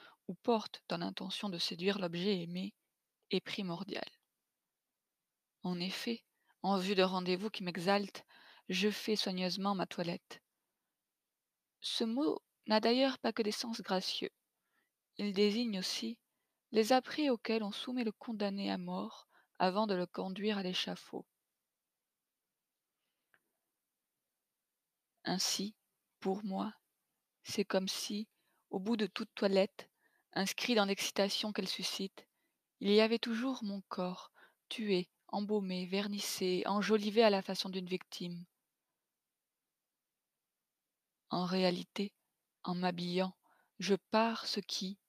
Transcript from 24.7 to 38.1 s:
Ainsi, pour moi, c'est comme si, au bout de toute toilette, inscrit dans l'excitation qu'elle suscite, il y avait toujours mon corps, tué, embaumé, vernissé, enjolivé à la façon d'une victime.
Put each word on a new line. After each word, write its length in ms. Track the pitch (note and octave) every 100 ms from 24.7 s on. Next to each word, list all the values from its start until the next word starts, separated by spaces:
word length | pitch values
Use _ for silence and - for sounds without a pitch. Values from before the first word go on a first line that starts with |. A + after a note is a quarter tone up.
| _ _ _ _ _ -
Ainsi, 500 | F#3 - - G3+ - _ _ _ _
pour 240 | F#3+ F#3+
moi, 300 | G#3 F#3+ G#3 - _ _ _ _ _ _
c'est 200 | - -
comme 240 | G3 F#3+ F#3+
si, 400 | - - G#3 A3+ _ _ _ -
au 80 | G3
bout 180 | F#3+ A3+
de 80 | G3+
toute 280 | - A3 -
toilette, 540 | G3+ G3 F#3 - - _ _ _ _
inscrit 420 | - G3 - - A3+
dans 100 | G3
l'excitation 680 | G3 - - G3+ - G#3+
qu'elle 160 | G#3 F#3+
suscite, 580 | - F#3 - G3 - - _ _ _ _ -
il 100 | G3
y 80 | G#3
avait 200 | A3 A#3
toujours 440 | A#3+ A3+ C4 B3+
mon 180 | G#3 G3
corps, 500 | - - F3+ F#3 - _ - _ -
tué, 420 | - G#3+ F3+ F3+ _ _
embaumé, 580 | G#3 G3+ G#3+ F#3+ F3+ F3+
vernissé, 800 | G3 G3+ G3+ - - F#3 F3+ -
enjolivé 580 | G3+ F#3+ G#3+ G#3 G#3
à 60 | A3+
la 120 | G3
façon 280 | F#3+ F#3 F#3+
d'une 180 | F#3 F3+
victime. 580 | F3+ -